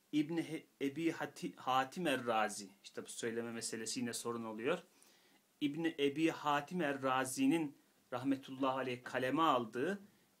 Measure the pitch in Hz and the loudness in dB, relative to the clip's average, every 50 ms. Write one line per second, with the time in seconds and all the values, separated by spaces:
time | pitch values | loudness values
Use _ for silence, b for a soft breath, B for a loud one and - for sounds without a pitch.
0 | _ _ - 151 151 147 170 165 143 139 160 156 - _ _ _ 139 139 135 156 | _ _ 0 0 2 2 0 -2 -2 -4 -6 -8 -10 _ _ _ -4 -2 -2 0
1 | 165 160 160 - 147 143 - - 165 139 - - - 135 127 131 131 131 - 185 | 0 0 0 0 -6 -6 -6 -8 -8 -8 -8 -6 -2 2 2 2 2 0 -4 -2
2 | 175 151 131 127 120 120 113 110 107 104 101 107 101 92 - _ - - - 120 | 0 0 0 2 2 2 2 2 2 2 -2 -6 -10 -14 -16 _ -20 -14 -12 -12
3 | 101 - - - 117 117 113 117 117 117 113 117 113 - 120 113 113 110 - 135 | -12 -10 -8 -4 -4 -2 -2 -2 -4 -4 -6 -6 -6 -6 -6 -6 -6 -4 -4 -2
4 | 120 117 113 - - 117 117 117 113 113 104 110 113 143 175 180 - b b b | -2 -4 -4 -4 -4 -4 -4 -4 -6 -6 -6 -2 0 0 0 0 -4 b b b
5 | b b b b b b b b b _ _ _ 151 143 143 165 165 160 - - | b b b b b b b b b _ _ _ -2 0 0 0 -2 -2 0 2
6 | 143 143 139 156 160 160 151 - - 147 143 143 143 - 180 180 156 143 139 131 | 2 2 2 2 2 2 0 0 0 2 2 2 0 -2 -2 0 0 0 0 0
7 | 131 131 131 131 131 131 123 131 135 135 160 170 156 139 - b b b b b | 0 2 2 2 0 0 0 4 4 6 6 4 2 -2 -4 b b b b b
8 | b _ 127 120 127 139 135 135 - 139 135 131 139 131 131 135 127 127 123 123 | b _ -6 -2 0 0 0 0 -2 -10 -4 0 0 0 2 0 -2 -2 -4 -6
9 | - - - 127 127 131 139 160 165 156 135 123 120 107 - 120 143 175 202 202 | -6 -4 -2 0 0 2 4 4 6 6 6 4 2 0 -2 0 0 0 -2 -4
10 | B B B B B B B _ | B B B B B B B _